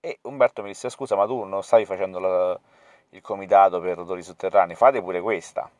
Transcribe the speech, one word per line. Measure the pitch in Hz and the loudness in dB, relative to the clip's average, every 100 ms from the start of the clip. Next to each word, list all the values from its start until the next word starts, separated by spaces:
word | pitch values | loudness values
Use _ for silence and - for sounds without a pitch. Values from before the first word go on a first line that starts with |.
E | 170 - | -12 -12
Umberto | - 139 123 - | -12 0 0 0
mi | 101 | -12
disse: | 98 123 | -10 -12
"Scusa, | - - 101 | -10 -4 0
ma | 104 | 0
tu | 127 | -2
non | 101 98 | -6 -8
stavi | - 117 | 2 2
facendo | 104 92 95 92 | 4 -4 -6 -4
la, | 92 92 90 90 _ _ _ _ _ | -2 0 0 -4 _ _ _ _ _
il | 95 | -20
comitato | - 98 95 98 98 90 | -10 -10 2 6 6 2
per | 90 87 | -4 -6
odori | 87 90 | -6 -10
sotterranei? | 90 90 95 98 87 | -10 -8 -2 0 0
Fate | 85 123 131 | 4 4 4
pure | 90 90 | -4 -6
questa." | 95 98 - - - _ | -2 -4 -6 -10 -10 _